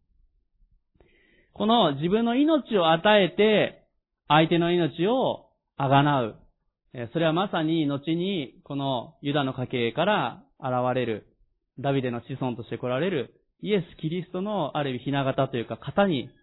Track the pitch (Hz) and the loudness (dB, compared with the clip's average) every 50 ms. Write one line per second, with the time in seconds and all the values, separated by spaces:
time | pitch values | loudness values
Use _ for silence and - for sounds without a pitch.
0 | _ _ _ _ _ _ _ _ _ _ _ _ _ _ _ _ _ _ _ _ | _ _ _ _ _ _ _ _ _ _ _ _ _ _ _ _ _ _ _ _
1 | - _ _ _ _ _ _ _ _ _ - - 208 220 233 240 190 151 139 135 | -20 _ _ _ _ _ _ _ _ _ -8 -4 0 2 4 4 4 2 0 0
2 | 156 175 202 226 233 233 240 269 294 320 320 277 - - 226 190 165 160 165 165 | -2 0 0 0 0 0 2 2 2 4 2 2 0 0 0 2 4 4 4 4
3 | - 208 214 208 185 156 - 196 208 220 214 180 131 - - - _ _ _ _ | 4 4 6 6 4 2 2 2 2 4 4 2 2 0 -4 -10 _ _ _ _
4 | _ _ _ _ _ - 147 156 165 160 175 170 170 170 175 175 165 151 - 165 | _ _ _ _ _ 4 4 4 6 4 4 2 2 2 2 2 0 0 -2 -2
5 | 170 214 254 262 208 131 107 - - _ _ _ _ _ _ - 139 131 139 139 | 0 0 0 0 0 0 -2 -4 -8 _ _ _ _ _ _ -2 2 4 4 6
6 | 147 147 143 131 117 107 - - - _ _ _ _ _ _ _ _ _ - 127 | 6 4 2 0 0 -2 -6 -10 -20 _ _ _ _ _ _ _ _ _ -12 -12
7 | 120 110 - 160 165 160 156 175 202 202 208 170 156 156 165 165 151 143 143 139 | -10 -6 -2 0 0 2 2 0 -2 -2 -2 -2 -2 0 0 0 0 0 -2 -4
8 | 143 165 160 170 180 196 202 165 131 - - _ - - 143 143 139 139 131 117 | -4 -4 -2 -2 -2 -2 -4 -6 -6 -8 -12 _ -14 -10 -8 -4 -4 -2 -4 -4
9 | - - - - 151 143 143 147 135 131 - 127 123 - 135 123 117 113 - 151 | -6 -8 -14 -10 -6 -2 -2 0 -2 -2 -4 -6 -6 -4 -2 -2 -2 -2 0 0
10 | 170 208 214 175 135 113 - - - _ _ - - 131 127 123 123 127 123 127 | 0 2 2 0 0 -4 -6 -10 -20 _ _ -8 -6 -2 -2 0 0 0 0 0
11 | 123 117 107 101 - _ _ _ _ _ _ _ _ _ - 131 123 139 139 139 | -2 -2 -4 -6 -8 _ _ _ _ _ _ _ _ _ -12 -6 -2 0 0 0
12 | 127 123 120 117 - - 135 - 135 127 113 120 113 - 120 - 127 123 123 135 | 0 -2 -4 -6 -8 -8 -8 -4 -4 -4 -4 -6 -8 -10 -8 -6 -4 -4 -2 -2
13 | 165 196 180 131 110 - _ _ _ _ _ - 165 185 214 190 - - - - | -2 -2 -2 -4 -4 -6 _ _ _ _ _ -10 -4 -2 -2 -2 -2 -4 -10 -8
14 | - 156 170 180 165 - - 185 196 214 214 190 151 135 - 151 143 135 127 120 | -6 -4 -4 -4 -8 -6 -8 -6 -6 -4 -2 -2 -2 -2 -2 -4 -4 -2 -4 -4
15 | - 139 139 139 131 135 131 139 135 - - 117 113 - 113 - - 139 - 202 | -4 -2 -2 0 0 0 0 0 -2 -2 -2 -6 -6 -6 -8 -10 -8 -4 0 0
16 | 202 196 156 123 104 131 - _ | 2 2 0 -2 -4 -8 -14 _